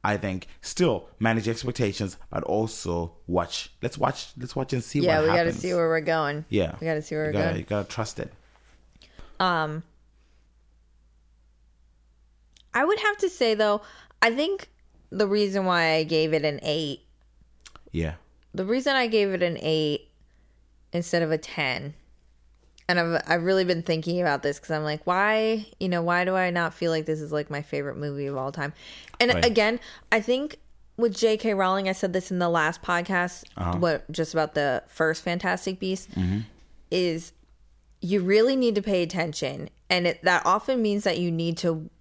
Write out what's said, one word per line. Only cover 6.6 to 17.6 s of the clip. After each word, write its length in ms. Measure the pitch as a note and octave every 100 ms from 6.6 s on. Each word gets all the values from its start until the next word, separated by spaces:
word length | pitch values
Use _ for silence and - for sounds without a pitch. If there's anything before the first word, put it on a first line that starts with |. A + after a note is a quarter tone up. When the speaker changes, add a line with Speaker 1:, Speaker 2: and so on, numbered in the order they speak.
| E2 -
Speaker 2:
We 60 | D#3+
gotta 160 | D3+
see 100 | D3+
where 120 | D3+ D#3
Speaker 1:
You 20 |
Speaker 2:
we're 60 |
Speaker 1:
gotta, 120 | G2+ -
Speaker 2:
going. 80 | -
Speaker 1:
you 60 | -
gotta 220 | G#2 G2+
trust 320 | - A2 -
it. 140 | - - - _ _ - _ - - - - -
Speaker 2:
Um, 440 | F#3 E3+ D#3 D#3 - _ _ _ _ _ _ _ _ _ _ _ _ _ _ _ _ _ _ _ _ _ _ _ _ _ _ - _
I 120 | A#3 D4+
would 140 | G#4+
have 180 | G#4+ G#4
to 120 | F#4+
say, 240 | - A#3
though, 280 | G#3+ G#3+ G#3 - - - -
I 120 | A#3
think 360 | A#3+ D#4+ G4 - _ _ _ _
the 180 | F#3 G3+
reason 380 | G#3 G3+ G3 F#3
why 260 | F3 E3
I 100 | D#3+
gave 300 | D#3+ D#3+ D#3
it 120 | D#3 D3+
an 140 | C#3+
eight, 380 | - D3+ D3+ C#3 _ _ _ _ - -